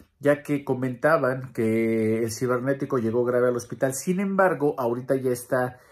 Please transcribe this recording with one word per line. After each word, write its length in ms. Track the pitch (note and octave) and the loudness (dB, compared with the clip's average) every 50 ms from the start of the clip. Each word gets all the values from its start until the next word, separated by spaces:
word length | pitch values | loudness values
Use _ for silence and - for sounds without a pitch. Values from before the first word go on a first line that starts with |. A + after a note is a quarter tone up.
| - _ _ - | -20 _ _ 0
ya 220 | C3+ C#3+ D3 C#3+ | 2 2 2 2
que 220 | - - D3 C#3 - | 0 -4 -4 -2 -2
comentaban 920 | - C3 B2 C3 B2+ B2 A#2 - D3+ E3 D3+ C3+ B2+ C3 C3 C3 - - | -2 -2 -2 -2 -4 -2 0 2 2 4 4 2 2 0 -2 -6 -8 -4
que 680 | B2 A2+ A2 A2 A2+ A2+ A2+ A2+ A2+ A2 A2 A2+ A2+ A#2 | -2 0 2 2 2 2 2 2 2 2 0 0 0 -2
el 80 | A2 | -2
cibernético 680 | G#2+ - B2+ B2 B2+ A#2+ B2 C#3 C#3 C#3 C#3+ C3+ C#3 | -4 -2 -2 0 0 0 0 -2 -2 -2 -2 -2 -2
llegó 260 | B2+ A2 A2+ A2+ B2 A#2+ | 0 0 0 0 0 0
grave 240 | B2 B2 B2 B2 | 2 2 2 2
al 80 | B2+ B2 | 2 0
hospital. 380 | A#2+ A#2 - A#2+ - C3+ C3 C3 | -2 -4 -10 -6 -2 -2 -2 -2
Sin 260 | - - F#3 F3+ F#3 | -2 -4 -2 -2 -2
embargo, 540 | G3+ G3 G3 F#3+ F#3+ F3+ E3 C#3+ C#3+ D3 - | -2 0 2 2 4 2 2 2 0 0 0
ahorita 380 | C#3 B2 A#2 A#2+ B2+ C3 C#3 C3+ | 0 0 -2 -2 -2 -2 -2 -2
ya 160 | C3+ B2+ B2+ | 0 0 -2
está 480 | B2 A#2+ - - C#3 B2+ B2+ B2+ - - - - | -2 -4 -4 -2 -2 0 0 -2 -6 -10 -20 -20